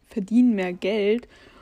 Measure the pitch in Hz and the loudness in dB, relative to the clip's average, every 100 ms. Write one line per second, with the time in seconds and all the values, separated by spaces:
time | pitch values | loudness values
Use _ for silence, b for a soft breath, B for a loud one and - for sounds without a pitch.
0 | _ - 190 220 247 208 180 180 185 214 | _ -8 -2 2 4 2 -2 -4 -4 0
1 | 202 233 - b b b | 0 -2 -4 b b b